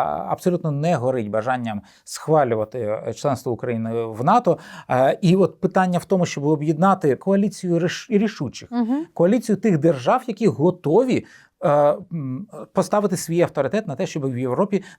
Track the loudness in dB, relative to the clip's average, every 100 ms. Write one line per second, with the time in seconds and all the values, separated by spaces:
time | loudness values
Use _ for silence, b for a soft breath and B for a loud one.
0 | 2 -2 -4 -2 0 0 -2 -2 0 0
1 | 0 -2 -2 -2 0 -2 -2 -6 b b
2 | b -10 2 4 4 0 -2 -4 -4 -4
3 | -6 -4 -2 -2 -4 -4 -4 -4 -4 -4
4 | -4 -2 2 2 2 0 B B B 2
5 | 2 4 4 4 2 0 -2 0 2 0
6 | 0 0 0 0 0 0 0 2 2 2
7 | 2 0 2 2 0 -2 -2 0 0 -4
8 | 0 0 0 -2 -8 -10 -8 -4 -2 -2
9 | -4 0 2 2 0 0 2 2 2 2
10 | 2 0 0 -2 0 2 0 0 2 2
11 | 2 0 -4 B B -4 0 4 4 0
12 | -4 -8 -8 -8 -10 -16 -6 -2 0 0
13 | 0 -2 -2 0 0 0 -2 -2 -4 -6
14 | -6 -4 -4 -4 -2 -2 0 -2 B